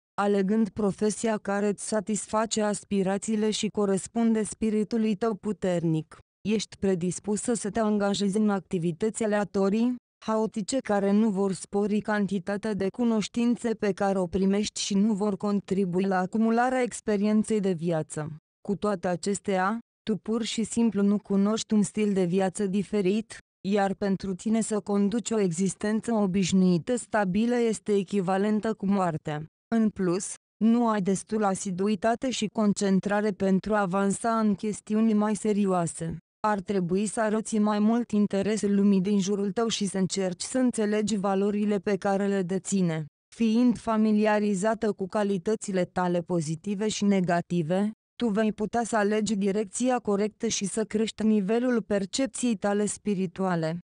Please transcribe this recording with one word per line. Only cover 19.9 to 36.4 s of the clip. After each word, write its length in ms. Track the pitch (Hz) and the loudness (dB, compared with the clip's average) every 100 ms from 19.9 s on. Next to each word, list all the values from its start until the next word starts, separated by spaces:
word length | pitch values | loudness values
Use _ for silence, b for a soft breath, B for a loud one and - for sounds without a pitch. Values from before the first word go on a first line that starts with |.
| _ | _
tu 140 | - 202 | -4 -4
pur 260 | - 226 | -2 -4
și 200 | 220 - | -2 -4
simplu 380 | 214 233 233 196 | -2 0 2 2
nu 180 | 202 202 | 2 0
cunoști 540 | - 196 202 220 - | 0 0 2 0 0
un 80 | 214 | 0
stil 320 | 196 214 208 | 2 0 0
de 100 | 190 | 2
viață 420 | 175 185 190 - 202 | 2 2 0 -2 -2
diferit, 720 | 202 180 208 185 214 220 - - _ 190 | -2 -2 -2 0 0 -4 -14 -20 _ -2
iar 260 | 208 196 | 0 0
pentru 400 | 185 202 190 196 | 0 -2 -2 -4
tine 280 | 180 220 226 | -6 -2 0
să 180 | 214 214 | 0 -2
conduci 520 | 196 202 202 233 - | 0 2 2 0 -2
o 80 | 220 | 0
existență 760 | 190 165 190 - 208 220 - | 0 0 -2 -2 -2 -2 0
obișnuită 800 | 220 202 190 170 190 185 175 - 247 | 0 2 2 2 4 4 4 2 -4
stabilă 600 | - 220 196 190 233 240 | -2 -2 0 0 0 2
este 400 | 233 214 - 202 | 0 -2 0 0
echivalentă 800 | 180 202 180 190 208 214 226 | 0 -2 0 0 0 0 -2
cu 120 | 214 190 | -2 0
moartea. 600 | 202 180 156 - 147 156 _ _ 233 | 2 0 -2 -6 -8 -10 _ _ 2
În 140 | 214 | 2
plus, 440 | - 180 180 - - _ _ | 2 0 0 -4 -12 _ _
nu 240 | 220 240 233 | 2 4 2
ai 140 | 214 | 0
destul 420 | 180 185 - 214 | 0 -2 -2 0
asiduitate 840 | 208 190 208 175 202 214 226 240 262 | 0 0 -4 -2 -2 0 0 0 -2
și 180 | 220 208 | -2 -4
concentrare 800 | - 208 190 202 190 202 208 214 | 0 0 2 2 2 2 0 0
pentru 420 | 190 196 190 202 | 0 2 2 2
a 80 | 214 | 0
avansa 580 | 196 196 196 190 233 226 | 0 0 0 0 -2 0
în 160 | 214 202 | 2 0
chestiuni 580 | 214 196 - 214 226 | -2 -6 -2 0 2
mai 220 | 208 214 208 | 2 2 0
serioase. 840 | 214 208 202 180 170 - 165 165 - _ | 0 2 2 2 -2 -4 -8 -10 -14 _